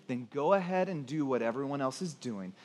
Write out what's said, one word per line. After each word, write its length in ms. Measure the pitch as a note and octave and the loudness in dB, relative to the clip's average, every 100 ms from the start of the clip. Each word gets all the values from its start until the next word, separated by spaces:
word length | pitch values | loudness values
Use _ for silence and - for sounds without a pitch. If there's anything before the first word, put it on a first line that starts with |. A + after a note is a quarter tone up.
| - | -6
then 200 | B2 A#2 | -6 -4
go 200 | C#3+ D3+ | 0 4
ahead 360 | G3 F3+ F#3 F#3 | 4 4 0 0
and 160 | E3 B2+ | -2 -4
do 220 | D#3 C3+ | -2 2
what 160 | B2 | 2
everyone 380 | A2+ B2 C#3 C#3+ | 2 0 -2 0
else 200 | C3 B2+ | 0 -2
is 140 | F#3 C3+ | -6 -6
doing. 380 | B2 G#2 F#2 - | -6 -6 -8 -12